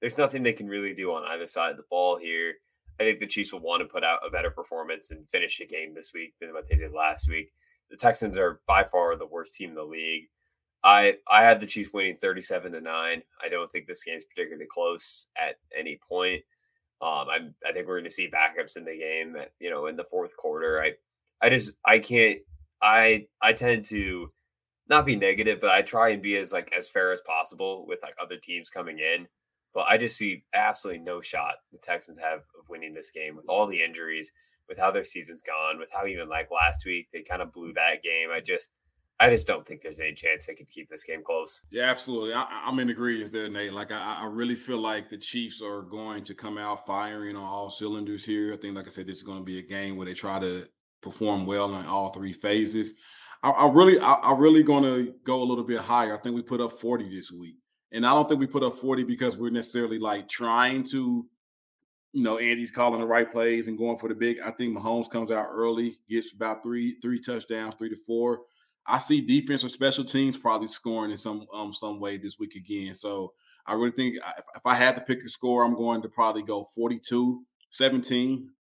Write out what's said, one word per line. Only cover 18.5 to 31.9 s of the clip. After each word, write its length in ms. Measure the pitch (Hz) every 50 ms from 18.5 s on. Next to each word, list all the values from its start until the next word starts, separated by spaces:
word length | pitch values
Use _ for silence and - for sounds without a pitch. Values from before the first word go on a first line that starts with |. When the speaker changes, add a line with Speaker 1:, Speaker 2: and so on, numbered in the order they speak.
| - 85 78 - -
Speaker 1:
in 80 | 85 82
the 140 | 82 80 80
game, 380 | 80 80 80 80 80 80 80 76 - - _ _
you 100 | 87 87
know, 160 | 82 73 76
in 80 | 78 80
the 100 | 85 85
fourth 320 | - 90 92 87 85 -
quarter. 460 | - - - 76 80 80 80 78 78
I, 120 | 78 80 76 - _ _ _ _ _ _ _ -
I 80 | 101 120
just, 240 | 127 123 117 - - _ -
I 160 | 107 113 110
can't, 400 | - - 123 117 113 107 98 - - - - - - - _ _
I, 460 | 107 107 110 113 113 113 110 104 104 - _ -
I 120 | 107 110
tend 320 | 113 - 123 120 117 110 104
to 460 | - 107 101 98 95 92 87 85 85 - _ _ _ _ _ _ _ _ _ _ -
not 180 | 151 151 139
be 80 | 143 117
negative, 460 | 101 98 98 95 104 104 110 104 90
but 100 | 107 98
I 120 | 92 98
try 260 | 98 - 123 113 113 113
and 120 | 104 101
be 160 | 98 101 101
as, 160 | 98 95 87
like, 200 | 98 90 87 - 90
as 120 | 90 - -
fair 240 | - 98 92 92
as 80 | 92 90
possible 640 | - - 82 82 87 - 90 85 95 95 95 92 85
with, 140 | 85 90 -
like, 140 | - - - -
other 160 | 90 - 90
teams 320 | 87 - - 87 85 82 -
coming 300 | - 92 85 82 78 78
in. 300 | 78 80 85 87 87 - _ _ _ _ _ _ _ _ -
But 120 | 95 - -
I 80 | 110
just 200 | 113 120 110 -
see 260 | - 107 98 92 82 _ _ -
absolutely 500 | 104 107 107 107 - - 98 87 82 82
no 160 | 87 - 73
shot 340 | - - - 78 73 73 71 - _ _
the 80 | 90 -
Texans 400 | - 90